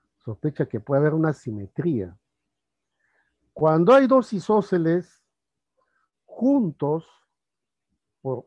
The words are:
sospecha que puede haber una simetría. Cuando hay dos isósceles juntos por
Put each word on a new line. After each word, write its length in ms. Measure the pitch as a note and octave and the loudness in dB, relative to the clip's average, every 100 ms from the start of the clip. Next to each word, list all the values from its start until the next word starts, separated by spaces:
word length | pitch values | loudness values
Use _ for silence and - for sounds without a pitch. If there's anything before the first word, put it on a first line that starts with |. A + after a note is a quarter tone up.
| _ _ | _ _
sospecha 480 | - G#2+ D3+ C#3+ C#3+ | -16 -8 -8 -4 -6
que 120 | A2+ | -6
puede 220 | G#2+ C#3 | -2 0
haber 140 | D3+ | 0
una 180 | D#3 D#3+ | 0 -2
simetría. 840 | D3+ - G#2+ G2 - D#3+ C3 F#2 F#2 _ _ _ _ _ _ _ _ _ _ _ _ _ | -2 -8 -12 -12 -6 -4 -4 -6 -12 _ _ _ _ _ _ _ _ _ _ _ _ _
Cuando 400 | - D#3 D#3+ F3 | -2 2 2 6
hay 120 | C4+ C4 | 6 6
dos 240 | C4 A#3 | 2 0
isósceles 920 | G3 - G#3+ - F#3 E3 F3 F3 _ _ _ _ _ _ _ _ _ _ _ _ | -8 0 0 0 -2 0 -2 -4 _ _ _ _ _ _ _ _ _ _ _ _
juntos 800 | - B3 C#4+ G3 D3 C#3+ D#3+ - _ _ _ _ _ _ _ _ _ _ _ | -4 0 2 0 -4 -4 -4 -8 _ _ _ _ _ _ _ _ _ _ _
por 240 | C3+ B2+ | -10 -10